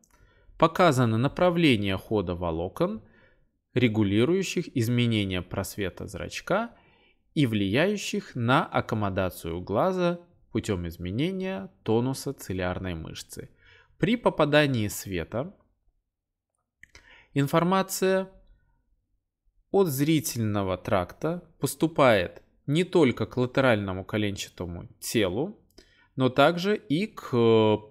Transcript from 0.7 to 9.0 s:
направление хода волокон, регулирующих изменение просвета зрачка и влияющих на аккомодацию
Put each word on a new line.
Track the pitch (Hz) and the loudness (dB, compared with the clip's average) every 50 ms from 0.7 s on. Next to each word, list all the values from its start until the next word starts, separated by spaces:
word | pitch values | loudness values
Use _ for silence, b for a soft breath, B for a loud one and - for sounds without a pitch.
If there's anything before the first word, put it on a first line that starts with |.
| 165 - - 170 143 120 131 113 110 113 | 4 4 4 4 4 4 2 2 2 2
направление | 120 143 - - 180 180 170 175 170 151 123 101 101 98 95 92 | 0 -2 0 0 2 2 2 4 4 4 4 4 2 0 -2 -4
хода | - - 113 104 95 90 90 | -4 -2 0 0 0 0 -4
волокон, | 85 90 85 82 82 85 98 - - 165 185 220 220 b b b b b b b b b b _ _ _ _ - | -4 -4 -4 -2 -2 -4 -6 -4 -2 -4 -2 -4 -6 b b b b b b b b b b _ _ _ _ -2
регулирующих | 123 117 123 107 110 107 98 98 104 117 143 175 196 185 - - 180 170 - - 135 | 0 0 2 2 2 0 2 2 2 2 2 2 0 -2 -4 -4 -6 -8 -6 -4 -4
изменение | 113 110 123 120 120 117 113 107 101 95 95 90 | -2 0 0 0 0 2 0 0 0 -2 -2 -6
просвета | 87 - - - 95 - - - 101 90 - - 92 95 | -6 -6 -6 -6 -6 -6 -6 -6 -6 -6 -6 -8 -12 -12
зрачка | 95 85 82 87 - - - - 165 202 233 233 b b b b b b b b b b _ _ - | -12 -10 -12 -10 -12 -10 -6 -2 -2 -2 -2 -4 b b b b b b b b b b _ _ 0
и | 170 147 | 0 2
влияющих | 120 110 104 101 95 95 127 160 196 214 196 - - - 208 196 - - | 2 2 0 0 0 0 0 0 0 0 -2 -4 -6 -6 -6 -8 -8 -8
на | 131 117 117 127 151 190 | -4 0 2 2 2 2
аккомодацию | - - 131 120 - - 110 | 0 -2 -4 -2 -2 -2 -2